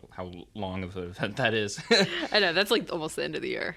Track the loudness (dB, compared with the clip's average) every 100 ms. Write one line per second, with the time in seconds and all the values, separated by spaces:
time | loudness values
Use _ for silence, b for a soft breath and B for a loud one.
0 | -12 -10 -10 -10 -12 -8 -4 -4 -6 -6
1 | -8 -4 -4 0 2 2 0 -2 4 4
2 | 4 0 2 4 4 4 4 2 0 -4
3 | -4 -4 -4 -4 -4 -4 -4